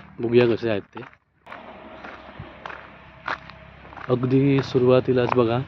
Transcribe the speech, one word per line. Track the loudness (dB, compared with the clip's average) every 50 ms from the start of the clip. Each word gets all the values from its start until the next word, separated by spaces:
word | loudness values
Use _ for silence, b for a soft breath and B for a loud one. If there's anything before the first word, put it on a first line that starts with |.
| -6 -8 -12 -8
बघूया | -4 2 4 4 4 4 2
कसे | 0 -2 -4
आहेत | -4 -4
ते. | -6 _ -18 -20 -20 -20 _ _ _ _ _ _ _ -20 -20 -20 -20 -20 -20 -20 -20 -20 -20 -20 -18 -18 -18 -18 -20 -20 -20 -20 -20 -20 -20 -18 -16 -16 -16 -16 -18 -20 -20 -20 -20 -20 -20 -14 -10 -10 -10 -10 -12 -20 -20 -20 -20 -20 -20 -20 -20 -20 -20 -10 -4 -2
अगदी | -2 -2 0 2 2 4 4 4 2 2 0
सुरुवातीलाच | 0 0 2 4 6 4 4 4 2 0 0 2 0 2
बघा | 2 2 0 0 -2 -4